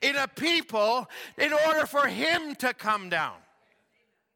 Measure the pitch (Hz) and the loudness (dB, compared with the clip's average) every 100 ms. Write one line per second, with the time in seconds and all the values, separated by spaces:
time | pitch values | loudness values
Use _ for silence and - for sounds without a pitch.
0 | 269 277 269 - 302 339 - 220 214 247 | -2 0 -2 -2 0 0 0 0 2 2
1 | 220 - - - 294 302 311 311 285 285 | -2 -10 -12 -2 0 4 4 2 0 2
2 | 277 190 302 339 311 277 254 240 214 208 | 0 2 0 0 -2 -4 -4 -2 -2 -2
3 | 185 170 143 87 - _ _ _ _ _ | -2 -2 -2 -6 -20 _ _ _ _ _
4 | _ _ _ | _ _ _